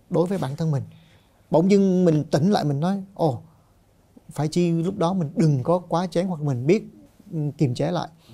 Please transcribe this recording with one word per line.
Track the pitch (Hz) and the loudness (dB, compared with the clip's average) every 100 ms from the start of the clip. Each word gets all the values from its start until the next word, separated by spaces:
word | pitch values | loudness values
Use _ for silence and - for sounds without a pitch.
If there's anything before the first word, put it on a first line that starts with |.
| - | -4
đối | - 185 | -2 0
với | 190 | -2
bản | 135 147 | -6 -4
thân | 160 | -2
mình. | 135 107 - _ _ _ _ - | -2 -6 -16 _ _ _ _ 0
Bỗng | 160 185 | 2 4
dưng | 202 196 185 | 4 4 4
mình | 180 151 | 4 2
tỉnh | - 147 185 | 2 0 2
lại | 208 | 2
mình | 147 139 | 0 -2
nói, | 175 196 190 | -2 -4 -8
"Ồ, | - 165 113 - _ _ _ _ _ _ _ - | -2 -2 -2 -10 _ _ _ _ _ _ _ -12
phải | - 156 | -6 -2
chi | 175 175 | 0 0
lúc | 165 175 208 | 0 -2 -2
đó | 165 | -2
mình | 190 147 - | -2 -2 2
đừng | 160 135 | 2 2
có | 135 180 | 0 -2
quá | 175 170 185 | 0 -4 -2
chén | 170 190 | -2 -2
hoặc | 156 | -2
mình | 147 120 139 | -4 0 2
biết, | 214 - - - _ - | 0 -2 -18 -20 _ -10
ừ, | 160 147 - | -6 -6 -2
kiềm | 139 | -2
chế | 123 143 | 0 -4
lại." | 175 - - - | -4 -8 -14 -20